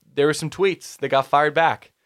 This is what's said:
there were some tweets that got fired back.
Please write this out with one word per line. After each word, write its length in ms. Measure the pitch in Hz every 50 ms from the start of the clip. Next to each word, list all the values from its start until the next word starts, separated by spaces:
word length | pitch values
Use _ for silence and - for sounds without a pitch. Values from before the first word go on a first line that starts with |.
| _ _
there 140 | - - 143
were 80 | 151 151
some 160 | - 165 156
tweets 480 | - - 190 196 180 - - - - -
that 120 | - 139
got 180 | 143 135 131 -
fired 260 | - 143 151 151 147
back. 380 | 156 165 156 113 - - - _ _ _